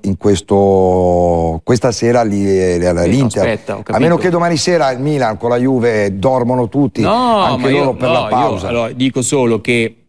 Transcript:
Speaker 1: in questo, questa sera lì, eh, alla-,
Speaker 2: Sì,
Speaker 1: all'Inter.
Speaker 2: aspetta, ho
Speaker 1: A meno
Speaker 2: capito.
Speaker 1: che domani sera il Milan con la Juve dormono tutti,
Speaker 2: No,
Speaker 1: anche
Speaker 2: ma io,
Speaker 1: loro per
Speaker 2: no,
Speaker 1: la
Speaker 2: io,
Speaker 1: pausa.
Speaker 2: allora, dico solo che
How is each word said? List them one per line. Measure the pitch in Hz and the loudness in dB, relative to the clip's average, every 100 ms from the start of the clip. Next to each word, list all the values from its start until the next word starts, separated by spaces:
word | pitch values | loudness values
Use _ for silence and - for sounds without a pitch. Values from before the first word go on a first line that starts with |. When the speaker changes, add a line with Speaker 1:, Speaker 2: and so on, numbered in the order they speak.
Speaker 1:
in | 101 95 | -6 -2
questo, | 104 98 - 98 98 95 92 90 90 87 87 85 82 82 | 0 0 2 2 4 4 2 2 2 2 2 0 0 -4
questa | - 120 131 | -2 0 0
sera | 110 117 120 | 0 0 2
lì, | 113 101 98 | 0 0 0
eh, | 95 92 87 87 | 0 2 0 0
alla-, | 87 | 0
Speaker 2:
Sì, | 85 | 2
Speaker 1:
all'Inter. | 127 131 101 | 2 0 0
Speaker 2:
aspetta, | 95 110 - 101 | -2 -2 -6 -10
ho | |
Speaker 1:
A | 107 107 | -4 0
meno | 151 | 2
Speaker 2:
capito. | 170 | 2
Speaker 1:
che | 180 | 0
domani | 175 170 165 | 0 0 -2
sera | - 175 143 | 0 0 0
il | 127 | -2
Milan | 139 151 117 104 | -2 -2 -2 -2
con | 117 | -2
la | 120 | 0
Juve | 131 131 117 110 101 98 | 0 0 0 0 -2 0
dormono | 131 131 120 127 117 | 0 0 0 -2 -2
tutti, | 139 139 - | 0 -2 0
Speaker 2:
No, | - 220 247 220 | 0 0 0 0
Speaker 1:
anche | 180 131 | 0 0
Speaker 2:
ma | 127 | 0
io, | 139 | 0
Speaker 1:
loro | 139 117 | 0 -2
per | 127 | 0
Speaker 2:
no, | |
Speaker 1:
la | 160 | 0
Speaker 2:
io, | 120 | 0
Speaker 1:
pausa. | 127 117 110 - | 0 0 -2 -4
Speaker 2:
allora, | 120 117 | -4 -4
dico | 123 131 131 | -2 -2 -2
solo | 120 143 123 113 | -2 0 0 0
che | 113 120 113 113 | -2 -2 -2 -6